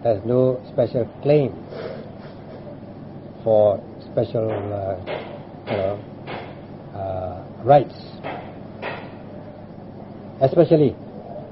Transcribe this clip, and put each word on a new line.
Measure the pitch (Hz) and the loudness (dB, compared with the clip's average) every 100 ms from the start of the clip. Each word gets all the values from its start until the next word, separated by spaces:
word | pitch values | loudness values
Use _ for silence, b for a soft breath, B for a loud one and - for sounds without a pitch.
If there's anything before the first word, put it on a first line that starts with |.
there's | 120 101 | 2 2
no | 110 127 127 127 - | 4 6 6 4 0
special | - 117 127 110 - | 2 2 2 -2 0
claim | 143 147 131 - B B B B - - - - - - - - - - - - - - | 6 6 6 -2 B B B B -12 -14 -14 -14 -14 -14 -14 -14 -14 -14 -14 -14 -14 -2
for | 110 107 104 98 - - - | 4 8 8 4 -4 -14 -4
special, | - 110 117 110 | 0 0 0 0
uh, | 104 104 101 98 92 92 - - - - - - | 0 -2 -2 -2 -4 -6 -8 -8 -12 -14 -12 -4
you | 107 | 0
know, | 95 101 - - - - - - - - - 101 | 0 -2 -8 -14 -12 -10 -12 -14 -14 -14 -12 -6
uh, | 95 95 90 87 - - | -4 -4 -6 -8 -12 2
rights, | 110 147 - - - - - - - - - - - - - - - - - - - - - - - - - - | 8 8 8 -4 -14 -12 -10 -10 -12 -14 -14 -10 -10 -8 -10 -14 -14 -14 -14 -14 -16 -14 -14 -14 -14 -14 -12 2
especially | 135 170 156 160 139 - - - - - - | 4 6 8 8 6 2 -10 -14 -12 -12 -12